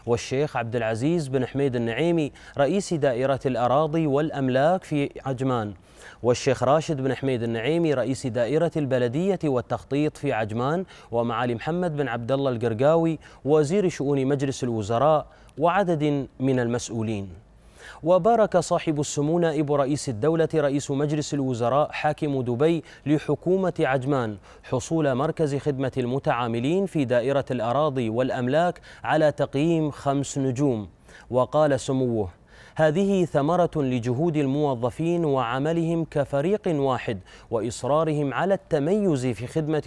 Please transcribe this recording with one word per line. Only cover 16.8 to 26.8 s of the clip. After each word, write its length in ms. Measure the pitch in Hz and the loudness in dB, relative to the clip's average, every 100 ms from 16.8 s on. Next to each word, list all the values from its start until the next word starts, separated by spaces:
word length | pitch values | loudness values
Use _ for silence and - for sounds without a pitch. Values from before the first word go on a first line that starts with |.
| - 113 110 104 98 87 - - - - - - | -4 -4 -4 -4 -8 -14 -20 -20 -20 -20 -20 -6
وبارك 560 | 151 185 190 233 208 180 | 2 4 4 4 4 2
صاحب 420 | - 170 - 147 | 2 -2 0 -2
السمو 380 | 143 - 147 170 | -2 -2 0 2
نائب 340 | 165 151 143 | 2 0 0
رئيس 360 | 143 135 147 - | 2 0 0 -4
الدولة 400 | 107 147 165 160 | -2 0 2 2
رئيس 360 | 160 143 139 - | 2 0 0 -2
مجلس 440 | 139 147 151 143 | -2 0 -2 -2
الوزراء 560 | 143 131 117 117 135 151 | -2 -2 0 2 2 0
حاكم 520 | - 151 151 151 135 | -2 -4 -2 -2 -2
دبي 420 | 120 120 156 165 - - 135 | -2 2 2 2 -4 -10 0
لحكومة 680 | 156 - 143 170 190 185 165 | 0 0 -2 0 0 0 0
عجمان 560 | 151 135 127 139 113 101 - - | 0 0 0 -2 -2 -6 -14 -20
حصول 520 | - 131 - 165 143 | -6 -4 -2 0 0
مركز 420 | 123 156 151 151 139 | 0 -2 0 -2 -2
خدمة 360 | 151 131 135 131 | -2 -2 -2 -2
المتعاملين 920 | 120 131 156 120 120 117 131 185 | -2 -2 0 0 0 -2 0 0